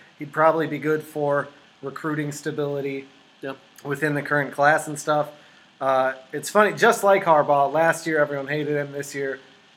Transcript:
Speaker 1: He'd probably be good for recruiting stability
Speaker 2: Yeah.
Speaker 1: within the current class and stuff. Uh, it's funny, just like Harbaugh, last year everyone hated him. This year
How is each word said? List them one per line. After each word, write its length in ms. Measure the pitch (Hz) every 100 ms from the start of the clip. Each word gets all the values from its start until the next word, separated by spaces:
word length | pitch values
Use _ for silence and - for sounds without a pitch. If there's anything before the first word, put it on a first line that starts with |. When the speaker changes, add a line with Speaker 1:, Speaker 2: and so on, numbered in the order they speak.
| - -
Speaker 1:
He'd 140 | 143
probably 340 | 156 160 160 147
be 120 | 147
good 240 | 151 156
for 420 | 156 151 147 143 139 - _ _
recruiting 500 | 139 135 160 151 147
stability 760 | 143 156 151 143 143 139 135 135 _ _ _
Speaker 2:
Yeah. 140 | 139 135 _ _
Speaker 1:
within 300 | 143 143 151
the 80 | 147
current 300 | 143 147 131
class 340 | 127 143 156 156
and 100 | 143
stuff. 300 | - 151 147 - - _ _ -
Uh, 320 | 135 131 131 131 -
it's 160 | 151 151
funny, 240 | 202 208
just 280 | 151 220 220
like 220 | 202 196
Harbaugh, 480 | 185 151 143 143 139
last 340 | 151 165 156 165
year 120 | 156
everyone 260 | 147 143 135
hated 300 | 151 147 147
him. 160 | 143
This 220 | 139 143 139
year 240 | 135 135 - _ _